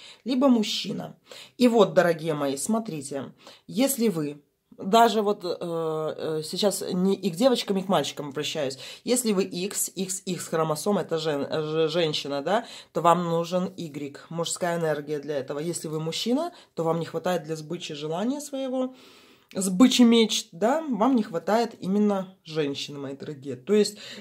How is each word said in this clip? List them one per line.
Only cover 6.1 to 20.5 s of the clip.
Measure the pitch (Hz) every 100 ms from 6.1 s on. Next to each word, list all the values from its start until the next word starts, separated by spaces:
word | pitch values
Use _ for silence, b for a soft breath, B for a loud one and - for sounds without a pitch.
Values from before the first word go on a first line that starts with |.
| - 139 156 156
сейчас | 180 202 185 -
не | 180 190 196
и | 196
к | 165
девочкам, | 262 240 - 196
и |
к | 185
мальчикам | 180 139 - 147
обращаюсь, | 131 143 160 135 - B B
если | - 247 240
вы | 190
X, | 190 175 185 - -
X | - 185 - -
X | 170 -
хромосом, | 165 156 151 208 202
это | 151 165
жен-, | 156 143 135
ж-, | 156 151 160 160
женщина, | 165 165 151 143 143
да, | 143 208 233 B B
то | -
вам | 165 170 175
нужен | 170 170 180 190 -
Y, | 170 143 143 139 -
мужская | 165 165 - 175 170
энергия | 160 147 143 151
для | 139 147
этого. | 131 147
Если | 165 165 165
вы | 156
мужчина, | 160 160 220 254 339 B B -
то |
вам | 165 165
не | 160
хватает | 165 165 180
для | 151 160
сбычи | 151 175 -
желания | 147 151 160 220 285
своего, | 285 269 269 262 254 262 B B B B B
сбычи | 185 190 185 254 254
мечт, | 240 233 214 - -